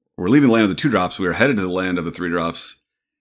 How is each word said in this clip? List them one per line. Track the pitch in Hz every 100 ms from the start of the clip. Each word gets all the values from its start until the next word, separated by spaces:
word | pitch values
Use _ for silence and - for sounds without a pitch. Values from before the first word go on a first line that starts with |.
| _ -
we're | 90
leaving | 143 135
the |
land | 113
of | 104
the | 90
two | 147
drops. | 104 90 -
We | 92
are |
headed | 82 131 110
to |
the | 92
land | 90 92 90
of | 82
the |
three | 85 87
drops. | 87 82 82 - - _ _ _ _